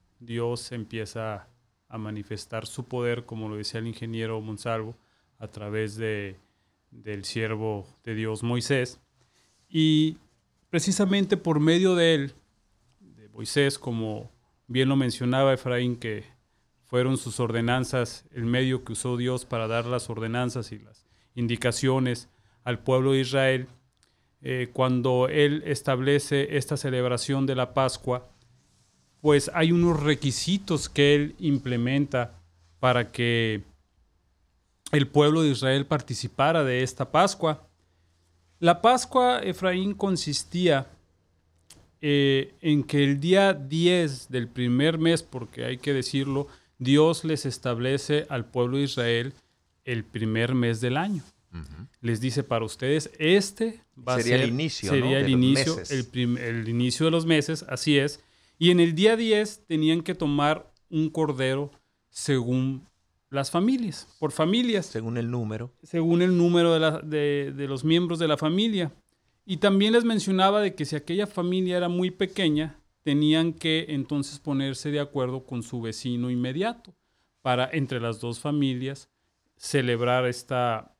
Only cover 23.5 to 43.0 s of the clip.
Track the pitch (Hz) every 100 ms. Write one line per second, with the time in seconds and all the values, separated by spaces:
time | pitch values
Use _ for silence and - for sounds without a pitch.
23.5 | 131 131 - _ _ _ _ _ _ 135
24.5 | 127 123 127 127 127 127 127 127 151 147
25.5 | 151 156 139 - 127 131 143 143 143 139
26.5 | 143 - 147 139 127 123 123 - 135 135
27.5 | 131 123 - 131 - - 123 - _ _
28.5 | _ _ _ _ _ _ _ 151 143 -
29.5 | 170 165 170 175 160 147 147 143 - -
30.5 | 196 196 156 - - 143 147 147 - 170
31.5 | 139 131 123 120 139 143 131 120 - _
32.5 | _ _ _ 127 123 107 - 120 117 113
33.5 | 104 - _ _ _ _ _ _ _ _
34.5 | _ _ _ - 151 135 147 147 160 156
35.5 | 123 131 135 139 151 - 120 120 - 139
36.5 | 165 139 123 127 - 131 156 190 - 165
37.5 | 147 - _ _ _ _ _ _ _ _
38.5 | _ 170 170 226 254 - 254 247 247 190
39.5 | 175 185 180 190 196 196 175 - 143 -
40.5 | 175 180 139 131 - _ _ _ _ _
41.5 | _ _ - _ _ 147 143 139 135 135
42.5 | - 165 147 - 143